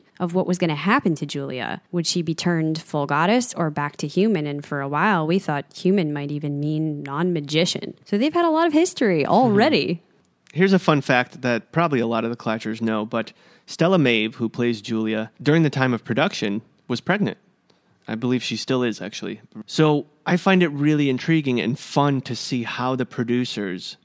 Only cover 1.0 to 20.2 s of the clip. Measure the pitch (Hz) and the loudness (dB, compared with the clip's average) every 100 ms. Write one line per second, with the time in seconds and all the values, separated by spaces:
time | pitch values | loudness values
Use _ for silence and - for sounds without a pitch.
1 | 196 156 143 143 139 131 104 - - 175 | 2 0 -4 -6 -8 -6 -6 -8 -6 -4
2 | 165 180 165 160 180 170 160 160 - 151 | -2 -2 -2 -2 0 2 0 -2 -4 -4
3 | 143 143 170 240 240 - 160 147 147 - | 0 2 2 2 0 -2 -2 -2 -6 -6
4 | 151 180 214 190 147 143 143 147 139 147 | -4 0 2 2 -2 -6 -6 -6 -4 0
5 | 190 185 156 185 - 143 - - 180 202 | 2 2 2 0 0 -4 -6 -4 0 2
6 | 156 147 143 147 147 143 147 156 156 147 | 0 -4 -6 -6 -4 -4 -2 -2 -2 -4
7 | 139 143 180 165 147 151 180 - - - | -6 -2 0 -2 0 0 0 -2 -8 -14
8 | - 202 277 339 339 311 339 302 359 - | -4 -2 0 2 2 2 2 4 2 2
9 | 233 165 139 196 254 202 262 240 - 170 | 2 2 4 4 4 4 4 2 0 -4
10 | _ _ _ _ _ 147 190 190 - 151 | _ _ _ _ _ 2 4 4 4 2
11 | - 127 123 - 127 117 - 160 165 139 | 4 2 2 -2 -2 -2 -2 -2 0 2
12 | 113 113 113 117 - 110 110 113 113 110 | 0 0 -2 -4 -4 -4 -4 -4 -2 -2
13 | 110 117 110 - _ _ - - 165 190 | -2 -4 -6 -12 _ _ -12 0 4 4
14 | 135 113 110 - 113 - 120 113 - 113 | 6 4 2 -2 -4 0 0 -2 -4 -4
15 | 110 110 110 - 139 160 156 139 131 117 | -2 -2 -6 -4 2 4 4 2 0 0
16 | - 123 170 - 107 101 - _ - 120 | -2 0 0 0 -4 -4 -8 _ -8 -4
17 | - 196 147 - _ _ _ _ _ _ | -2 0 -2 -4 _ _ _ _ _ _
18 | - 110 123 127 - 110 - 131 123 104 | -10 -6 -2 -2 -2 -6 -2 0 0 -4
19 | 101 - 92 107 - 110 - - 156 147 | -10 -10 -10 -12 -14 -18 -6 2 4 2
20 | - _ | -2 _